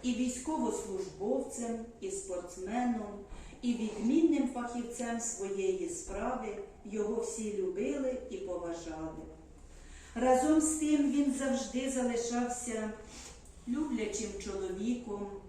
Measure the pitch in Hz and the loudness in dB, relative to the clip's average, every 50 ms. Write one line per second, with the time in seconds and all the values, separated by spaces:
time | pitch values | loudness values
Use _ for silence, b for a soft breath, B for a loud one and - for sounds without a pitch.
0 | - 254 240 214 254 247 240 - - - 311 262 240 220 208 - - 202 190 185 | 0 0 2 2 2 0 0 -2 -2 -2 0 2 2 2 2 0 -2 -2 -2 -4
1 | 185 - - - 196 220 262 269 - - - 240 233 226 226 226 226 - - - | -4 -4 -4 -4 0 2 2 2 2 -2 -4 -4 -2 -2 -2 -4 -4 -8 -12 -8
2 | - 190 190 196 - - 185 175 - 214 - 190 185 202 220 247 247 240 233 214 | -6 -6 -6 -6 -6 -4 -6 -6 -6 -6 -8 -8 -6 -2 0 0 2 2 2 0
3 | 208 196 - - - B B B B B B B - 247 233 - 220 214 - - | -2 -6 -8 -10 -10 B B B B B B B 0 0 0 2 0 -2 -2 0
4 | 214 226 285 330 330 330 285 262 254 247 - 247 240 240 240 240 233 233 240 - | 2 6 6 8 8 8 6 6 4 2 0 -2 -4 -4 -4 -4 -4 -4 -4 -4
5 | 247 233 233 226 - - - - 196 196 196 196 190 185 185 - 170 165 - - | -2 -2 -2 -2 -2 -4 -4 -4 -4 -4 -2 0 2 2 2 2 0 -4 -4 -6
6 | - - 196 202 220 247 254 233 220 214 202 202 - - - - - 208 202 214 | -8 -6 -4 -2 -2 -2 -2 -2 -4 -6 -6 -8 -8 -12 -14 -14 -12 -6 -2 0
7 | 208 214 233 233 - - - 233 220 208 202 190 185 185 - 196 233 277 285 277 | 0 2 2 0 0 -2 -2 -2 -2 -2 0 0 0 0 2 0 0 2 2 2
8 | 262 254 247 - - - 202 185 190 190 175 170 170 170 165 165 - 165 160 160 | 2 0 0 -2 -4 -6 -8 -6 -4 -4 -4 -4 -2 -4 -6 -6 -6 -8 -6 -6
9 | 160 160 160 156 160 165 - - - - - - - B B B B B B B | -6 -6 -6 -8 -10 -12 -14 -16 -18 -18 -18 -18 -18 B B B B B B B
10 | B B B 233 240 254 254 254 262 302 311 311 294 - - - 302 302 302 285 | B B B 2 6 8 8 8 8 8 8 8 6 6 2 2 4 4 6 6
11 | 285 - - 285 277 269 254 - 269 240 233 - - - - 247 269 269 254 254 | 6 6 6 6 4 4 4 2 2 2 2 2 0 0 -2 -2 0 0 0 2
12 | 247 240 233 233 233 233 240 240 247 240 - - - 247 226 220 214 214 214 - | 2 2 2 2 0 2 2 2 2 0 0 -4 -4 -4 -2 -2 -2 -2 -6 -8
13 | B B B B B B B B B - - - - 240 240 294 311 277 254 214 | B B B B B B B B B -18 -18 -14 -4 -2 0 0 0 0 0 0
14 | 220 202 - - 226 202 196 - - 208 190 196 196 180 180 190 214 233 247 240 | 0 0 -2 -2 -2 -4 -4 -6 -6 -4 -4 -2 -2 -2 -2 -2 0 0 0 0
15 | - 220 202 202 202 202 202 196 - | 0 -4 -4 -4 -4 -6 -6 -10 -12